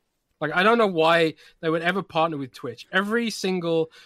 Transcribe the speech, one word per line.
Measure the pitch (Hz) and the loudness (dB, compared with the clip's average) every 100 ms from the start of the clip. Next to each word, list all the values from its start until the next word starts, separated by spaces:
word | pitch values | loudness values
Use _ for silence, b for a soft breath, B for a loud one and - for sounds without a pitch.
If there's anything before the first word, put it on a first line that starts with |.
| _ _ _ - | _ _ _ -8
Like, | 151 | -4
I | 165 | 0
don't | 208 233 | 2 4
know | 208 | 2
why | 165 160 170 165 - B B | 2 4 4 2 -2 B B
they | 165 | -4
would | 165 | -2
ever | 170 190 | -2 -2
partner | - 165 165 147 | -2 -2 -2 -2
with | 131 | -10
Twitch. | - 131 110 - | -10 -12 -12 -6
Every | 185 202 233 233 | -4 -2 -2 -4
single | - 190 185 170 165 160 B | -4 -4 -2 0 -2 -2 B